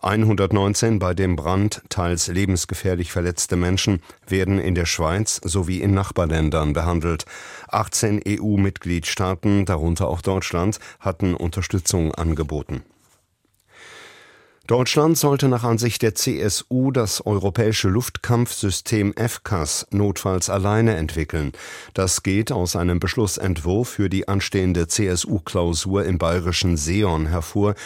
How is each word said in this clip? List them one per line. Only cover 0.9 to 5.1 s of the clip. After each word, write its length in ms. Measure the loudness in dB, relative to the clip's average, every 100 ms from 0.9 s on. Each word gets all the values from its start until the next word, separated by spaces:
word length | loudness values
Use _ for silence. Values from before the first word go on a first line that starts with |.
| 2
bei 160 | 0
dem 220 | 0 0 0
Brand 480 | 0 2 0 -2 -6
teils 380 | -2 -2 -2 -2
lebensgefährlich 840 | 0 0 0 -2 -4 -2 -2 -2
verletzte 440 | -2 -2 -2 -2 0
Menschen 460 | 2 2 2 0 -4 -20 -2
werden 300 | 0 2 0
in 160 | 0
der 120 | 0 0
Schweiz 540 | 0 0